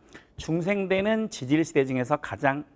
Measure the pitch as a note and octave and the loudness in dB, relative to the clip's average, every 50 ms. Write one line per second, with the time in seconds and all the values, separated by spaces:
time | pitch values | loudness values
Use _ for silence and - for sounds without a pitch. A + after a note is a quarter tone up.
0 | _ - - - - _ _ - - - D#3+ F3 D#3+ F#3 G3+ G3+ G3 F3+ F#3+ F#3+ | _ -20 -20 -20 -20 _ _ -12 -6 -2 -2 0 0 0 0 0 0 0 0 0
1 | G3 G#3+ A3 A3 A3 - - - C3 B2 D3 D#3 E3 D#3+ - D3 C3+ C3 C3 B2+ | 2 2 0 0 -2 -4 -6 -6 -2 2 2 2 2 2 2 2 2 2 2 -2
2 | B2 B2 D3 D3 - - G#2 G2+ C#3 C3+ C#3 D3 - - - | 0 0 0 -2 -2 -4 -6 -2 0 0 0 0 -4 -12 -12